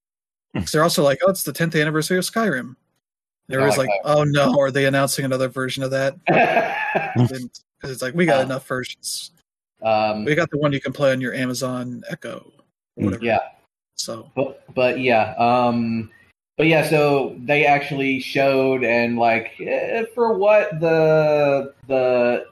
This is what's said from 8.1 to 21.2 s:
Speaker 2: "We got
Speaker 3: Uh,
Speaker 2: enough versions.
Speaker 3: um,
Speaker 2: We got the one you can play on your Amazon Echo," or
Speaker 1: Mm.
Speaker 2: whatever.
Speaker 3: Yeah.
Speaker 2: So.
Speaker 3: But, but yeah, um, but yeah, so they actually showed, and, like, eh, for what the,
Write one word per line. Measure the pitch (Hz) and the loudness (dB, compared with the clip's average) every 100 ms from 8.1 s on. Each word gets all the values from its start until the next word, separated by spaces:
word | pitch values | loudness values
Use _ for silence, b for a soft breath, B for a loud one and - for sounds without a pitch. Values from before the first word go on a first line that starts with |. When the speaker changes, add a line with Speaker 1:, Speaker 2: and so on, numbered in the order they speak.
Speaker 2:
"We | 170 175 | 0 2
got | 139 | 2
Speaker 3:
Uh, | |
Speaker 2:
enough | 131 131 - | 0 -4 -6
versions. | 127 123 - - - - _ _ _ _ _ | -8 -8 -12 -12 -12 -12 _ _ _ _ _
Speaker 3:
um, | 110 110 107 107 | -2 0 0 -2
Speaker 2:
We | 110 | -2
got | 151 165 | 0 -2
the | 143 | -2
one | 147 | -2
you | 139 | -2
can | 139 | -6
play | 131 143 | 0 0
on | 131 | 0
your | 127 | -2
Amazon | 110 127 123 131 127 123 120 - | -4 -4 -4 -6 -6 -8 -12 -12
Echo," | 170 - - - _ _ _ _ - | -12 -12 -14 -16 _ _ _ _ -6
or | |
Speaker 1:
Mm. | |
Speaker 2:
whatever. | 104 92 | -4 -2
Speaker 3:
Yeah. | 117 107 - - _ _ _ - | 0 0 -2 -10 _ _ _ -12
Speaker 2:
So. | - 117 110 | -12 -12 -10
Speaker 3:
But, | - 131 - - | -6 -6 -8 -10
but | - 127 123 | 0 0 2
yeah, | 127 113 104 - | 2 2 2 0
um, | 117 123 120 120 117 113 110 b b _ _ - | 2 2 2 0 -2 -4 -6 b b _ _ 0
but | 156 | 2
yeah, | 160 156 | 2 2
so | 156 147 139 127 - | 2 4 2 0 -6
they | 120 147 147 | -2 2 4
actually | 143 139 139 135 131 | 2 0 -4 -2 -2
showed, | 131 139 139 135 131 127 | -4 0 2 2 2 2
and, | 120 117 117 120 | 2 2 0 2
like, | 117 113 110 - | 2 2 -2 -10
eh, | - 262 - 226 226 | -6 -4 -2 -4 -4
for | - 233 196 | -2 0 2
what | 202 214 208 160 | 4 4 2 0
the, | 165 160 156 156 | 0 2 4 4